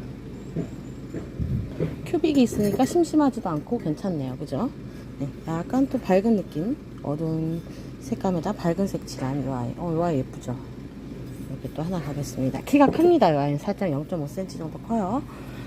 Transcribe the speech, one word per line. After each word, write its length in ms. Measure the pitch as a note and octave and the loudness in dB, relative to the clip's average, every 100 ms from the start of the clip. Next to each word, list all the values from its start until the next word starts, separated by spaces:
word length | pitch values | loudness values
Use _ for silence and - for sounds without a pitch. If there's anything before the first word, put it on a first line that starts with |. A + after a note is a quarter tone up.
| - - - - - - - - - - - - - - - - - - - - - | -8 -10 -12 -12 -8 -6 -6 -8 -12 -12 -10 -10 -8 -4 -2 -2 -4 -4 -4 -4 -2
큐빅이 380 | E4+ E4 C#4+ | 0 4 6
있으니까 400 | A#3 - G#3 G3 B3+ | 4 4 2 4 4
심심하지도 600 | F4 E4 D#4 C#4+ A3+ F#3+ | 4 4 4 4 2 -2
않고 300 | D3+ - A#3+ | -2 -2 -2
괜찮네요. 580 | E3 D3 G3 D#3+ C3 C3 | 0 -2 -2 -2 -2 -4
그죠? 320 | D3+ C3+ A#3 - - - - - | -4 -2 -2 -4 -10 -12 -12 -6
네, 80 | C3+ - - | -6 -6 -4
약간 400 | E3 - B3+ C4+ | -4 0 2 2
또 120 | B3+ | 2
밝은 360 | - F#3+ A3+ G#3 | 4 6 6 4
느낌? 400 | - D3+ G3 - - - | 2 -2 -2 -4 -6 -8
어두운 580 | - D3+ D#3+ D#3+ D#3+ E3+ - - - - | -4 -2 0 0 0 -2 -6 -12 -12 -12
색감에다 520 | - A3+ F#3+ F3 F#3 | -6 -2 0 0 0
밝은 340 | G3+ E3+ E3+ G3 | 0 0 2 0
색칠한 580 | - - - C3 C#3+ C3 | -2 -6 -6 -2 -2 -2
요 80 | |
아이. 200 | B2+ A#2+ - | -2 -4 -4
어, 160 | F3 | -2
요 100 | D#3+ | 0
아이 140 | F3 C#3+ | 2 2
예쁘죠? 400 | B2 - - B2 - - - - - - - - - | 0 -6 -6 -6 -8 -12 -12 -12 -12 -10 -10 -10 -10
이렇게 200 | C3 C3 | -8 -8
또 100 | - | -6
하나 180 | E3 F#3 | -2 -2
가겠습니다. 600 | C#3+ C#3+ C3 - C3 C3 | -2 -4 -4 -2 -2 -2
키가 260 | - C#4+ C#4 | 4 6 8
큽니다. 460 | - F4 E4+ F#3 | 8 8 8 8
요 60 | D3 | 6
아이는 200 | C#3+ C#3+ | 4 2
살짝 320 | - G3+ G3 | -2 -2 0
영점오 360 | C#3 D3 F3 C#3+ | 0 -2 -4 -4
센치 300 | G3 F#3+ F3 | -4 -6 -6
정도 220 | D#3+ C3+ | -8 -8
커요. 420 | C#3 A3+ F#3 B3+ - - - - | -2 0 0 -2 -4 -10 -12 -10